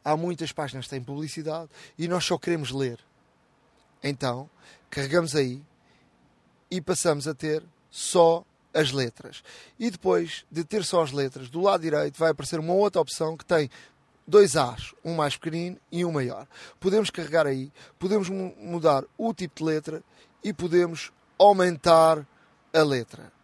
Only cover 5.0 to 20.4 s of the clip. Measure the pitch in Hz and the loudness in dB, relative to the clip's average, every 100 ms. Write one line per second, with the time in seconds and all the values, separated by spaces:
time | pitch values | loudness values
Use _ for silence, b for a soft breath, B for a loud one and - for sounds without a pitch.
5 | 135 170 165 147 131 131 151 _ b b | 0 0 2 0 -2 -4 -16 _ b b
6 | b _ _ _ _ _ _ 180 160 185 | b _ _ _ _ _ _ -8 -4 0
7 | 175 147 139 143 156 151 160 _ _ - | 0 0 -4 -6 -4 -4 -6 _ _ -10
8 | - 180 165 170 - _ _ - 147 139 | 0 6 6 4 -4 _ _ -2 0 -2
9 | 120 - - - B B B B 240 185 | -6 -8 -20 -20 B B B B -6 -2
10 | 185 180 170 - _ 156 160 208 175 180 | 0 0 0 -10 _ -8 -4 -4 0 0
11 | 151 143 135 131 127 156 196 190 160 151 | 0 -2 -4 -6 -12 -2 0 2 0 -2
12 | 147 - 165 151 135 165 160 185 202 185 | -2 0 0 0 -6 -6 -2 2 2 0
13 | 147 - 160 160 - 170 139 B B B | -2 -4 -6 -6 -2 0 0 B B B
14 | _ _ - 202 202 151 123 110 - - | _ _ 4 6 6 4 0 -4 -16 -12
15 | 160 165 143 - 165 165 175 180 _ 170 | -6 -2 -2 -4 -8 -8 -8 -12 _ -6
16 | 175 151 123 104 127 B B B 190 214 | -4 -2 -4 -8 -16 B B B 0 0
17 | 202 - 151 160 147 135 135 B B _ | 0 -6 -2 0 2 -2 -6 B B _
18 | 185 214 180 190 185 - - 170 160 135 | -2 0 -2 -6 -8 -10 -10 0 4 4
19 | 143 - 226 190 175 - 160 156 156 156 | 0 -6 -4 -4 -8 -4 -2 -2 -4 -14
20 | - b b _ | -16 b b _